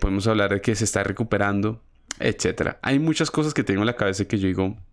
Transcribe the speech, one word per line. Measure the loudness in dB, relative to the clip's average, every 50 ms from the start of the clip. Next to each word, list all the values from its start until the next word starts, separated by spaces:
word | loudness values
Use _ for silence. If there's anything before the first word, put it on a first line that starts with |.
podemos | 0 0 0 0 2
hablar | 2 2 2 2 2
de | 0 0
que | 0 0 0
se | 0
está | 0 0 0 -2 -2
recuperando, | -2 -2 -4 -2 -2 0 0 2 2 2 0 0 -2 -4 -6 _ -20 _ _ _ -16 -8 -2
etcétera. | -2 -2 -2 0 0 -2 0 0 -2 -4 -2 -4
Hay | -2 0 2 2
muchas | 2 2 2 0 0 0
cosas | 0 0 0 0 0
que | -2
tengo | 0 0 2 2
en | 2
la | 0 0
cabeza | 0 0 0 0 0 -2
que | -2 0 0
yo | 0 0
digo | 2 0 0 -2 -2 -6 -16 -20